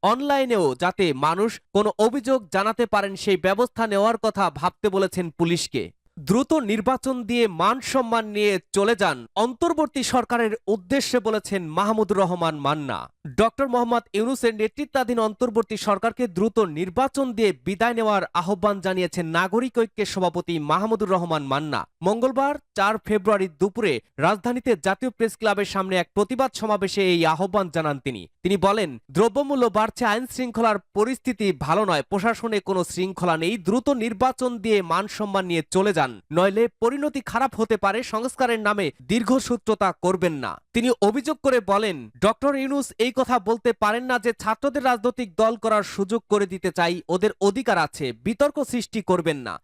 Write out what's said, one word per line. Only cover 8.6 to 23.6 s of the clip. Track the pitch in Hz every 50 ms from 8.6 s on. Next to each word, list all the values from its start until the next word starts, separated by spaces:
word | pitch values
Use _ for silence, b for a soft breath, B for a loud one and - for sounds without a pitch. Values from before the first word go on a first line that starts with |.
| - _ -
চলে | 196 202 208 233
যান, | 185 202 175 147 127 117 - _
অন্তর্বর্তী | - 214 240 254 - - 339 339 302 311 294 _ 277 240
সরকারের | - - 254 233 - 247 233 233 220 208 226 _ - 208
উদ্দেশ্যে | 214 180 180 269 285 - - - 247
বলেছেন | 196 220 220 214 - - 208 196 180 156 151 170
মাহমুদুর | 196 208 226 220 214 180 214 190 196
রহমান | 175 180 180 165 160 156 151 139
মান্না। | 139 147 151 147 135 117 80 62 62 _ _ _ 151 127 -
ডক্টর | 208 226 - - 277 269
মোহাম্মদ | 240 247 240 233 233 233 - _ -
ইউনূসের | 196 220 240 269 240 - 233 226
নেতৃত্বাধীন | 214 214 220 _ - 294 - _ 269 254 214 247 233 220 220
অন্তর্বর্তী | 214 _ 254 247 208 226 220 _ 214 196 -
সরকারকে | 214 202 190 - 226 226 - 254 226 175
দ্রুত | 165 202 226 - - 220 180 151 151
নির্বাচন | 180 185 170 233 262 269 _ 277 277 254 233
দিয়ে | 202 226 202 180 139 _
বিদায় | 165 202 175 226 240 240 226
নেওয়ার | 226 214 208 196 180 - _ 180
আহ্বান | 170 170 208 185 175 208 202 196
জানিয়েছেন | 175 190 185 185 180 170 - 180 170 160 160
নাগরিক | 170 180 190 180 226 254 262 _ 240
ঐক্যের | 226 220 _ - 208 - -
সভাপতি | 196 185 175 160 180 175 - 170 165 151 147
মাহমুদুর | 151 180 202 220 226 214 214 185 190
রহমান | 185 175 170 160 151 147 135 131
মান্না। | 139 151 151 139 110 82 _ _ _ 165
মঙ্গলবার | 180 214 233 233 262 262 247 269 277 294 294 _ _ _
চার | - 196 202 220 220 _
ফেব্রুয়ারি | - 214 208 185 208 214 202 190 190 156
দুপুরে | 143